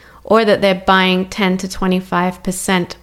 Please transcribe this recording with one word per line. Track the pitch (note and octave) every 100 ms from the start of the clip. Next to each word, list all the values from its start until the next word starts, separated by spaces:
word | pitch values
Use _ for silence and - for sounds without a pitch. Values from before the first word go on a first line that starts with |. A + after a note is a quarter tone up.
| - -
or | - A3
that | G#3+ G3
they're | G3+ F#3 F#3+
buying | F#3+ F#3 F#3 F#3
ten | - F#3+ F#3
to | F#3+
twenty-five | - F#3 F#3 F#3 F3+ F#3 F#3
percent | - F#3 - F#3 F3 -